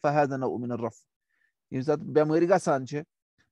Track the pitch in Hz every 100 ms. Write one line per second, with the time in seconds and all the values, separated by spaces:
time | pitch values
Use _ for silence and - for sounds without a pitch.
0 | 151 147 147 135 123 98 123 117 117 -
1 | _ _ _ _ _ _ _ 131 131 151
2 | 214 139 151 160 170 185 180 139 127 147
3 | 160 _ _ _ _